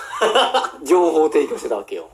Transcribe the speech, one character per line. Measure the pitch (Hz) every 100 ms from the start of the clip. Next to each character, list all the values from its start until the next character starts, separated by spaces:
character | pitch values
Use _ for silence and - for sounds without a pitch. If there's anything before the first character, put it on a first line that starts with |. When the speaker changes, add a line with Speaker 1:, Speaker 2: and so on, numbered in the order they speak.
| - - - 262
Speaker 1:
<laughs> | 233 262 - -
Speaker 2:
情 | 151 180 175
報 | 160
を | 156
提 | 151 139
供 | 156
し |
て | 123
た | 104
わ |
け | - 92
よ。 | -